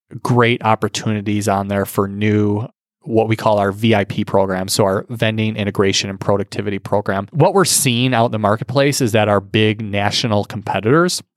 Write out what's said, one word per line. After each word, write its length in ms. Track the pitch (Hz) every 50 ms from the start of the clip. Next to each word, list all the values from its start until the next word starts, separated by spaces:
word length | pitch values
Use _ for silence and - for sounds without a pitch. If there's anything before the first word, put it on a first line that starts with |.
| _ - - 117
great 420 | - - 123 120 120 117 123 - -
opportunities 840 | 110 110 - 113 101 - - - 113 107 104 101 107 104 104 98
on 200 | 107 98 98 98
there 180 | 101 101 101 98
for 220 | - - 107 98
new, 600 | 98 101 101 107 107 104 104 104 104 104 104 117 - _ _ _ _ _ _
what 260 | - 131 113 110 107
we 80 | 110 110
call 220 | - - 113 104 104
our 120 | 101 98
V 240 | 98 104 117 113 110
I 80 | 101 98
P 180 | - - 110 98
program, 420 | - - 98 98 95 92 92 95
so 160 | 95 - - 104
our 220 | 95 95 - - -
vending 460 | 120 110 113 110 110 110 110 110 110
integration 540 | 110 101 101 - - 98 98 95 - - 101
and 100 | 98 95
productivity 600 | - 104 101 98 95 - - - 101 104 98 95
program. 480 | - - 101 104 - 110 98 98 101 -
What 220 | - 147 - - 180
we're 120 | 196 165
seeing 480 | - - - - 131 117 120 123 131 127
out 140 | 113 120
in 40 | 123
the 80 | 110 107
marketplace 600 | 104 101 107 - - - - 139 139 147 139 -
is 100 | 131 104 104
that 140 | 107 107
our 140 | 107 101 101
big 400 | 101 98 - 107 107 110 104 110 110
national 640 | 101 101 101 101 101 - - - 113 104 104 98
competitors, 760 | - - 101 - - - 95 104 113 147 165 180 180 - - - _ _